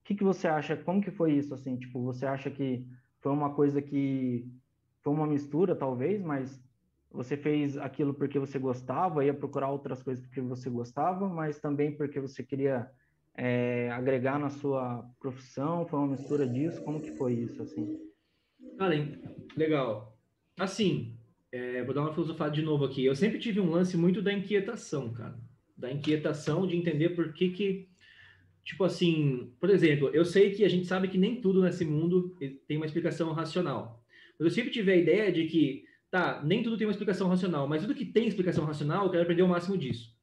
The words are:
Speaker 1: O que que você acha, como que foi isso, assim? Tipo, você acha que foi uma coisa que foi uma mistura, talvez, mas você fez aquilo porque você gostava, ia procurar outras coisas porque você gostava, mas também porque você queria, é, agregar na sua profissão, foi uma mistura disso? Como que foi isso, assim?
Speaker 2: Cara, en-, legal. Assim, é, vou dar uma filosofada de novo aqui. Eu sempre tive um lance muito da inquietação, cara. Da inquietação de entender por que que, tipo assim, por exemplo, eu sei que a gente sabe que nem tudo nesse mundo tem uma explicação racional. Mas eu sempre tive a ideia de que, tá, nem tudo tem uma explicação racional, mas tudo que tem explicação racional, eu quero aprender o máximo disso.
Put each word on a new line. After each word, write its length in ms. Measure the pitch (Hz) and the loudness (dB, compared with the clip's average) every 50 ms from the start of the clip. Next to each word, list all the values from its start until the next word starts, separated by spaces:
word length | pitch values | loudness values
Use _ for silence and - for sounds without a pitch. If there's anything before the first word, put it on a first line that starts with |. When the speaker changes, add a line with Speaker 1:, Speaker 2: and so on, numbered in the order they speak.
Speaker 1:
O 20 | _ | _
que 120 | - 208 | -4 -2
que 80 | 202 202 | 2 2
você 260 | 190 180 - - 170 | 2 2 2 2 2
acha, 260 | 156 151 143 151 156 | 2 2 0 -2 -4
como 260 | 147 - 175 180 208 | -2 -2 0 0 0
que 100 | 202 185 | 0 0
foi 200 | - - 170 160 | -2 0 2 4
isso, 220 | 147 143 135 - 139 | 4 2 2 0 -8
assim? 240 | 123 - 131 127 | -8 -6 -6 -6
Tipo, 260 | 123 127 127 123 127 123 | -6 -8 -8 -6 -4 -4
você 220 | 127 127 127 135 | -4 -4 -2 -2
acha 260 | 135 139 135 - 143 | -2 -2 -2 -4 -8
que 340 | 139 - 139 131 127 123 127 - - - _ _ _ _ | -4 -2 -2 -2 -2 -4 -6 -12 -18 -20 _ _ _ _
foi 100 | - 139 | -2 0
uma 220 | 143 147 147 143 143 | 0 0 0 0 2
coisa 280 | 147 147 143 139 143 | 2 2 4 4 0
que 640 | 139 143 143 139 139 135 135 131 127 127 123 117 123 123 - - _ _ _ _ _ _ _ _ | -4 -2 -2 0 0 0 0 0 -2 -2 -2 -4 -6 -10 -16 -18 _ _ _ _ _ _ _ _
foi 120 | _ 143 147 | _ -2 0
uma 120 | 156 156 | 0 2
mistura, 480 | 151 147 139 143 - - 151 196 180 156 | 0 0 -2 -2 -2 0 2 2 2 2
talvez, 460 | - 139 131 127 120 131 165 208 208 | 0 -2 -2 -2 -2 -2 -2 -2 -2
mas 400 | 185 156 147 135 131 - - - - _ _ _ _ _ _ _ _ _ | -2 -4 -4 -4 -6 -8 -10 -16 -20 _ _ _ _ _ _ _ _ _
você 280 | - 139 123 - 147 | -10 -10 -6 -6 -6
fez 400 | 143 - 156 151 151 147 143 135 | -2 0 0 0 2 0 -2 -2
aquilo 360 | 143 143 131 - - 151 143 139 | -4 -8 -8 -4 -2 -2 -2 0
porque 240 | 143 143 135 - | -2 -4 -2 -2
você 220 | 143 139 135 - 139 | -2 -4 -2 -4 -2
gostava, 640 | 131 131 123 123 - - 127 151 180 185 160 147 135 | -2 -2 -2 -2 -4 -4 -2 0 0 0 2 2 2
ia 100 | 143 143 | 2 2
procurar 360 | 143 147 131 - 139 135 135 | 0 -6 -6 -4 -2 -2 -2
outras 340 | 139 139 139 131 131 127 - | -4 -4 -6 -8 -8 -6 -6
coisas 220 | 135 131 127 127 | -8 -8 -8 -10
porque 160 | - - 139 | -10 -8 -6
você 280 | 127 127 127 123 123 131 | -6 -6 -6 -6 -6 -6
gostava, 600 | 123 120 120 - - 143 151 180 185 185 202 190 | -4 -4 -6 -6 -4 -2 -2 -2 -2 -2 -4 -4
mas 280 | 175 160 156 151 147 | -2 -4 -4 -4 -6
também 380 | - - 151 143 143 147 151 147 | -4 -4 -4 0 0 0 -2 -2
porque 240 | 147 147 135 - 143 | -4 -6 -4 -4 -6
você 240 | 135 131 - - 123 | -8 -8 -10 -12 -8
queria, 460 | _ 143 131 139 139 135 123 123 - - _ _ _ _ _ _ _ _ | _ -4 0 0 0 0 0 -4 -8 -14 _ _ _ _ _ _ _ _
é, 540 | - 127 123 123 123 123 123 123 120 120 120 | -4 -2 0 2 2 2 0 0 0 -2 -2
agregar 460 | 117 123 127 135 135 127 123 135 135 | -4 -2 0 0 2 2 2 0 0
na 120 | 147 147 139 | 0 -2 -4
sua 580 | 143 - - 143 135 131 127 123 120 120 117 - - _ | -4 -4 -2 -2 0 0 -2 -4 -6 -8 -10 -14 -18 _
profissão, 680 | - 135 127 - - - - 131 139 156 170 175 170 | -8 -8 -8 -8 -16 -12 -8 -4 -4 -2 -2 -2 -2
foi 120 | 165 160 143 | -2 -2 0
uma 100 | 143 139 | 0 0
mistura 360 | 135 123 - - 147 147 139 | -2 -4 -4 -2 0 0 0
disso? 380 | 123 120 131 151 170 165 - - | 0 0 0 -2 -2 -2 -6 -6
Como 180 | 151 151 151 | -6 -6 -6
que 100 | - - | -6 -8
foi 220 | - - 139 123 120 | -6 -4 -2 -2 0
isso, 280 | 113 - - - - | -2 -2 -6 -8 -10
assim? 360 | - - - - - - - - - - _ _ _ _ _ _ _ _ _ _ - - - | -12 -10 -6 -6 -6 -6 -6 -10 -12 -18 _ _ _ _ _ _ _ _ _ _ -20 -20 -8
Speaker 2:
Cara, 180 | - 196 180 156 | -2 0 0 0
en-, 220 | 147 147 147 - - - - - - - - - | 0 -2 -4 -8 -12 -16 -16 -16 -16 -18 -10 -2
legal. 640 | 147 156 156 156 139 131 117 107 107 113 - - _ _ _ _ _ _ _ _ - | -2 0 2 2 0 0 -2 -4 -6 -8 -16 -20 _ _ _ _ _ _ _ _ -6
Assim, 560 | 185 185 - - 214 180 151 143 117 117 - - - _ _ _ _ _ | -4 -4 0 0 2 2 2 0 -4 -8 -12 -16 -20 _ _ _ _ _
é, 320 | - 123 123 123 123 127 123 | -10 -8 -6 -6 -4 -4 -4
vou 100 | 135 131 | -2 -2
dar 80 | 143 | 0
uma 120 | 147 156 151 | -2 -2 -2
filosofada 380 | 185 160 156 170 - 160 151 | -2 -4 -4 -2 -4 -4 -2
de 100 | 151 156 | 0 0
novo 220 | 160 156 151 139 139 | 0 2 2 2 2
aqui. 200 | 131 - 139 127 | 0 0 2 2
Eu 100 | 131 135 | 2 4
sempre 240 | - 190 226 220 - | 4 2 0 0 -2
tive 200 | - 233 196 208 | -4 -2 0 0
um 100 | 190 165 | 2 2
lance 260 | 160 175 185 180 - | 2 2 2 2 2
muito 260 | 170 170 180 185 165 | 2 4 4 2 2
da 120 | 180 202 202 | 0 0 0
inquietação, 800 | 202 190 - 208 196 190 226 240 - - - 160 139 127 113 117 | -2 -2 2 0 0 2 0 -6 -8 -8 -6 -6 -4 -4 -6 -8
cara. 240 | 113 - - - - - - - _ _ _ _ | -8 -10 -12 -12 -14 -18 -18 -20 _ _ _ _
Da 140 | - 123 123 | -12 -8 -6
inquietação 800 | 139 147 - 156 151 147 - 160 143 - - 160 151 175 190 | -6 -4 0 0 0 2 0 -2 -4 -2 -2 0 0 2 0
de 80 | 180 170 | 0 0
entender 360 | 175 170 170 151 143 160 170 | 0 0 0 2 2 2 2
por 200 | 175 170 160 151 | 2 0 -2 -4
que 180 | - - 185 180 | 0 0 0 0
que, 380 | 180 - 208 196 185 185 - _ _ _ - - - - - - - _ _ _ _ _ _ | 0 0 0 0 -2 -4 -8 _ _ _ -20 -20 -20 -20 -20 -20 -20 _ _ _ _ _ _
tipo 200 | - - - 196 | -16 -2 0 0
assim, 680 | 170 175 - 185 170 160 156 147 143 131 123 120 - - _ | 0 2 2 2 4 4 4 2 2 2 0 -6 -10 -6 _
por 100 | - 185 | 4 4
exemplo, 400 | 202 180 170 160 143 143 139 127 | 6 6 6 6 6 4 2 4
eu 160 | - 151 170 | 4 4 4
sei 260 | 170 - 196 202 202 | 6 6 6 6 6
que 140 | 196 - 208 | 6 4 4
a 40 | 180 | 4
gente 160 | 180 180 180 | 4 2 0
sabe 220 | - 185 190 190 | 0 0 0 0
que 100 | 185 - | 2 4
nem 220 | 185 190 226 247 - | 4 4 4 2 0
tudo 220 | - 190 190 190 | 2 4 4 6
nesse 240 | 185 170 143 - 175 | 4 4 2 0 0
mundo 500 | 151 147 151 165 175 185 180 180 180 - - 143 135 135 - _ | 0 2 2 2 4 2 2 2 0 -6 -8 -8 -8 -8 -12 _
tem 80 | - 151 | -4 -2
uma 100 | 151 156 | -2 -2
explicação 460 | 151 - 175 160 160 143 - 165 160 | -2 -2 0 0 0 0 0 -2 -2
racional. 720 | 151 165 160 147 - 180 165 143 127 107 95 - - - _ _ _ - - - _ | 0 -2 -4 -2 -2 -2 0 0 -2 -4 -6 -10 -16 -20 _ _ _ -20 -20 -20 _
Mas 100 | _ 156 | _ 2
eu 40 | 170 | 2
sempre 200 | 165 233 247 285 | 2 2 -2 0
tive 200 | - 240 196 190 | -2 2 4 6
a 60 | 190 | 6
ideia 340 | 175 156 156 165 208 220 196 | 6 8 6 6 4 4 2
de 140 | 156 160 165 | 2 2 0
que, 400 | 156 160 165 147 131 - - - - _ _ _ _ | 2 4 4 4 4 2 -6 -12 -20 _ _ _ _
tá, 320 | - 185 170 143 127 127 143 | 0 0 2 0 -2 -2 0
nem 180 | 151 185 240 | 2 2 2
tudo 160 | 226 233 226 | 2 0 0
tem 80 | 190 214 | 0 0
uma 60 | 208 | 0
explicação 380 | 196 196 214 180 - 185 196 180 | 0 -2 0 -2 0 0 2 2
racional, 380 | 185 180 196 185 160 143 139 | 2 2 2 0 0 -2 0
mas 140 | 139 156 156 | 0 -2 -2
tudo 140 | 185 220 285 | -2 -2 -4
que 80 | - 226 | -4 -6
tem 240 | - - 214 233 | 2 2 2 2
explicação 380 | 233 - - 180 180 - 170 156 | 4 0 0 0 2 2 0 0
racional, 400 | 156 151 147 147 147 165 196 202 | -2 -4 -2 -2 0 0 2 2
eu 60 | 185 | 2
quero 120 | 180 170 175 | 2 2 2
aprender 200 | 175 170 170 185 | 4 4 4 4
o 40 | |
máximo 300 | 180 175 175 175 185 196 | 4 4 2 0 0 -2
disso. 360 | 175 139 123 113 - - - _ _ | -2 -2 -4 -6 -6 -8 -16 _ _